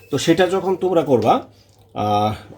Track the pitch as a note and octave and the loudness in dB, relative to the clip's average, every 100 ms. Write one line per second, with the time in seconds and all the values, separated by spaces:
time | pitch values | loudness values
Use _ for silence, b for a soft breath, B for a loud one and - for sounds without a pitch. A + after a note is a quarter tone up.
0 | B C3+ - E3 F3+ F#3+ F#3 F3+ F#3 E3+ | B -4 0 2 2 0 -2 -2 0 0
1 | D3 B2 A2+ A#3+ - b b b _ - | 2 2 2 0 -2 b b b _ -6
2 | G#2 G#2 G#2 G2+ B | -2 0 -2 -4 B